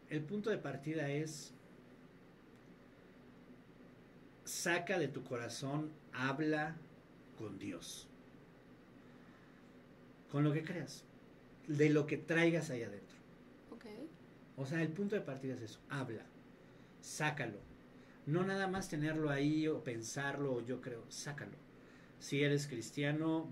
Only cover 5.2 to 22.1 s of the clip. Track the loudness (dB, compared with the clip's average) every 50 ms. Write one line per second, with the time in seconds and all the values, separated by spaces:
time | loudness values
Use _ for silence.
5.2 | -6 -4 -4 -4 -4 -4 -6 -4 -4 -2 -2 -2 -2 -4 -6 -12 -16 -10 -4 0
6.2 | 0 0 2 2 2 2 2 2 0 -2 -4 -8 -12 -16 -20 -20 -20 -20 -20 -20
7.2 | -20 -18 -12 -10 -10 -8 -8 -8 -6 -6 -6 -8 -8 -10 -12 -12 -14 -16 -18 -20
8.2 | -20 -20 -20 -20 -20 -20 -20 -20 -20 -20 -20 -20 -20 -20 -20 -20 -20 -20 -20 -20
9.2 | -20 -20 -20 -20 -20 -20 -20 -20 -20 -20 -20 -20 -20 -20 -20 -20 -20 -20 -20 -20
10.2 | -10 -2 2 4 6 6 6 4 2 -2 -4 -4 -6 -6 -8 -12 -16 -18 -20 -20
11.2 | -20 -20 -20 -20 -20 -20 -20 -10 -4 0 4 8 8 8 8 8 6 4 0 -2
12.2 | 0 2 4 6 6 6 6 4 2 0 -2 -4 -4 -4 -8 -10 -12 -14 -18 -20
13.2 | -20 -20 -20 -20 -20 -20 -20 -20 -18 -16 -16 -14 -12 -12 -12 -10 -10 -12 -12 -16
14.2 | -20 -20 -20 -20 -20 -12 -8 -6 -2 0 2 2 2 2 2 0 0 2 2 0
15.2 | 0 -2 -4 -4 -4 -4 -4 -4 -6 -10 -12 -14 -10 -6 -4 -4 -2 -2 -4 -6
16.2 | -10 -12 -18 -20 -20 -20 -20 -20 -20 -20 -20 -20 -20 -20 -20 -18 -14 -10 -4 0
17.2 | 0 0 0 0 -2 -4 -4 -8 -10 -14 -18 -20 -20 -20 -20 -20 -20 -20 -20 -8
18.2 | -2 2 2 4 4 4 2 2 2 2 0 0 -2 -2 -2 0 0 2 2 2
19.2 | 2 2 4 4 4 4 4 4 4 2 2 0 0 -2 -4 -4 -4 -4 -4 -2
20.2 | -2 -2 0 0 0 2 2 0 0 0 -2 -4 -4 -6 -6 -8 -8 -10 -10 -8
21.2 | -6 -6 -6 -6 -8 -8 -10 -12 -16 -18 -20 -20 -20 -20 -20 -20 -20 -20